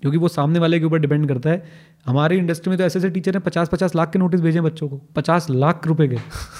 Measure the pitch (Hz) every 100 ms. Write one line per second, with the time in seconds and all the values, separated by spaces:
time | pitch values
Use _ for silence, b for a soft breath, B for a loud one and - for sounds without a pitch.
0 | 139 160 170 - 147 170 165 170 160 160
1 | 143 147 147 127 156 175 B B B B
2 | - 135 156 185 170 165 185 185 185 185
3 | 185 180 190 190 180 170 170 175 185 165
4 | 160 190 180 180 165 165 160 160 147 135
5 | - - 151 170 160 127 143 170 160 160
6 | 143 120 - B B B